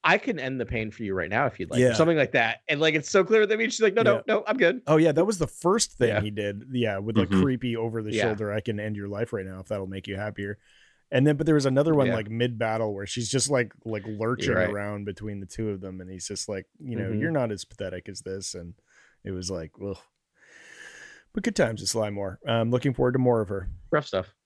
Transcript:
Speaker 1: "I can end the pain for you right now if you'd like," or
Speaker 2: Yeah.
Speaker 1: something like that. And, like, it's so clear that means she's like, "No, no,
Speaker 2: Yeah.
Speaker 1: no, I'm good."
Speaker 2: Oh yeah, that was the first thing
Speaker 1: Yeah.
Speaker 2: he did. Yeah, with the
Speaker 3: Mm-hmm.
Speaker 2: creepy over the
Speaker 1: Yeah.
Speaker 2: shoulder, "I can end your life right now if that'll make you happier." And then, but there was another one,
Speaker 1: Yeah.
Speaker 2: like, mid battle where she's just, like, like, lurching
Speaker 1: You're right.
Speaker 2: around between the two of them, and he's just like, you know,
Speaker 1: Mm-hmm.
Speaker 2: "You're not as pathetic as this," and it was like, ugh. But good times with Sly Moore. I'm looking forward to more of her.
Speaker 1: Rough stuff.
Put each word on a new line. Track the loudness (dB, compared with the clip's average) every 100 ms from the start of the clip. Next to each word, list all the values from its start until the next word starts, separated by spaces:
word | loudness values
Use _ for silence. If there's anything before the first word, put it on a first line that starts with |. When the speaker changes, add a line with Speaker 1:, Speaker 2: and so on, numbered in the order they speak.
Speaker 1:
"I | 4 4
can | 2 -4
end | -4 -4
the | -4
pain | -4 -4
for | -6
you | -4
right | -2 0
now | 0 0
if | -2
you'd | -4
like," | 4
or |
Speaker 2:
Yeah. | 4
Speaker 1:
something | 6 4 4
like | 2
that. | 2 2 -2 -4
And, | 2
like, | 2
it's | 2 2
so | 2
clear | 6 4 4
that | 2
means | 0
she's | 2
like, | 2
"No, | 4
no, | 4 4
Speaker 2:
Yeah. | 2
Speaker 1:
no, | 0 0
I'm | 4
good." | 4 2 4
Speaker 2:
Oh | 6
yeah, | 6
that | 4
was | 2 2
the | -2
first | 0 2 2 0
thing | 0 2
Speaker 1:
Yeah. | 2
Speaker 2:
he | -2
did. | -4 -4 -6 -6
Yeah, | 0 0 0
with | 0
the | 0 2
Speaker 3:
Mm-hmm. | 4
Speaker 2:
creepy | 4 0 -2 -4
over | -4 -4
the | -4
Speaker 1:
Yeah. | -2
Speaker 2:
shoulder, | 0 -2 -2
"I | -4
can | -4 -4
end | -4 -6
your | -6
life | -6 -4
right | -4 -6
now | -10
if | -6
that'll | -6 -6
make | -8 -8
you | -6
happier." | -6 -6 -8 -8 _ _ _ _ _
And | 4
then, | 4 4
but | 4
there |
was | 4 4
another | 4 4
one, | 4 2
Speaker 1:
Yeah. | 0
Speaker 2:
like, | -4
mid | -2 -2 0
battle | -2 0 -2
where | -4 -6
she's | -6 -2
just, | 0 2
like, | 0 0 -6
like, | -8 -6
lurching | -6 -4 -2 0 0
Speaker 1:
You're | 2
right. | 2
Speaker 2:
around | -2 -4 -6
between | -8 -8 -8 -8
the | -10
two | -6 -6
of | -4
them, | -8 -12
and | -12
he's | -12 -10
just | -8 -6
like, | -8 -8 _
you | -8 -6
know, |
Speaker 1:
Mm-hmm. | -4 -2
Speaker 2:
"You're | 0
not | 0 -2
as | -4
pathetic | -10 -10 -8 -8 -12
as | -14
this," | -10 -10 -10 -12
and | -14 -18 _ _ _ _
it | -10
was | -8 -6
like, | -8 -8 -10
ugh. | -10 -10 _ _ _ _ _ -20 -20 -20 -20 -20 -20 -20 _
But | -4
good | -2
times | 2 0 0
with | -4
Sly | -2 -2
Moore. | -2 -6 -6 -2
I'm | 0 2
looking | 2 0
forward | 2 2
to | 4
more | 4 2
of | 0
her. | -4 -6 -10 -2
Speaker 1:
Rough | -2 0
stuff. | -4 -4 _